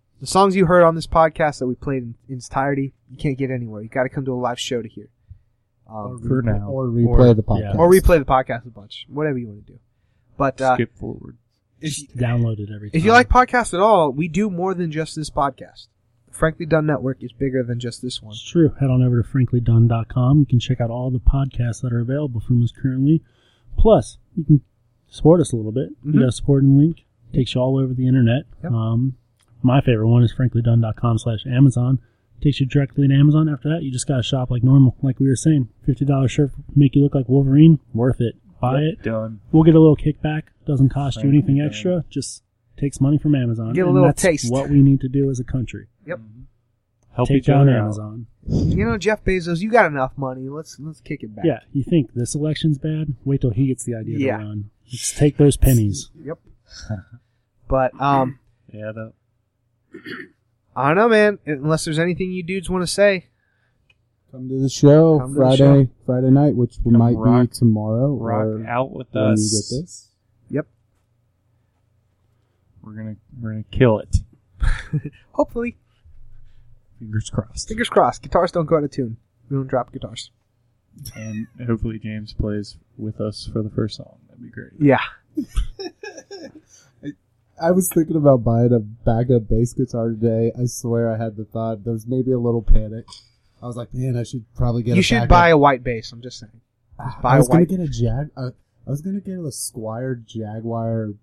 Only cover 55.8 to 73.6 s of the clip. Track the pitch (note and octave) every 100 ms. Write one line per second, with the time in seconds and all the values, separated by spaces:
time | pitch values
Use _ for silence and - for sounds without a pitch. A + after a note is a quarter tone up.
55.8 | G#2 - - - C3+ E3 _ _ _ -
56.8 | - G2+ - A#2 _ _ _ _ - C3
57.8 | B2+ - C#3 C#3 B2+ C3+ _ _ _ G#2+
58.8 | G#2+ A2+ A2+ _ _ _ _ _ _ _
59.8 | _ - - - - _ _ _ _ -
60.8 | C#3 F3 A#3 G#3+ G#3 G3+ D3 C#3+ D3+ D#3+
61.8 | E3 D#3 F3 F3 F#3 F#3 E3+ F#3+ E3 F#3
62.8 | E3+ - G3+ F#3 - _ _ _ _ _
63.8 | _ _ _ _ _ B2+ B2+ C3+ C3+ -
64.8 | C#3+ D3+ E3 D3+ B2+ C#3 C3 C3 C#3 C#3
65.8 | C3 - - B2+ C3 C#3 D3 A#2 B2 -
66.8 | A#2 A#2 A#2 A2 A#2+ B2 B2 - A#2+ G#2+
67.8 | G#2+ A2+ C#3 C3 A2+ A#2 A2 A2 A2+ A#2+
68.8 | C3 - B2 B2+ C3 G#2+ G#2 G#2+ - B2+
69.8 | F3 - _ _ _ _ - C3+ - _
70.8 | _ _ _ _ _ _ _ _ _ _
71.8 | _ _ _ _ _ _ _ _ _ _
72.8 | G#2+ G#2+ A2 G#2 _ C3 A2+ A2